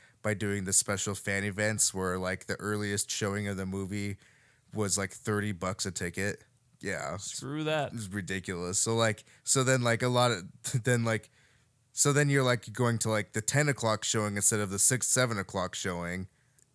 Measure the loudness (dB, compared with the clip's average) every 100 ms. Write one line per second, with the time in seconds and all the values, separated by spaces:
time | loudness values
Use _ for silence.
0 | -20 _ -4 -2 -2 -2 0 0 0 -2
1 | -2 -4 -2 -2 -2 0 0 2 0 0
2 | -2 -2 -2 -6 -6 -6 -4 -4 -2 -4
3 | -4 -2 -2 -2 -4 -4 -4 -4 -4 -4
4 | -6 -8 -14 _ _ _ _ -4 -2 0
5 | -2 -6 -2 0 0 -2 -4 -4 -6 -4
6 | -6 -2 -4 -4 -12 _ _ _ -8 -6
7 | -6 -6 -8 -10 -8 -6 -2 -2 -2 -6
8 | -6 -6 -4 -4 -4 -4 -2 0 2 4
9 | 4 2 -6 -12 0 2 6 4 4 2
10 | 4 4 4 2 -4 -10 -4 -2 2 2
11 | 4 0 -4 _ _ _ _ _ _ 0
12 | 4 4 4 4 4 2 -2 0 2 2
13 | 2 0 0 -4 0 2 2 2 2 0
14 | 0 0 0 2 2 2 0 2 2 2
15 | 2 2 2 0 -4 -2 -4 -4 -4 -4
16 | -4 -6 -8 _ _ _ _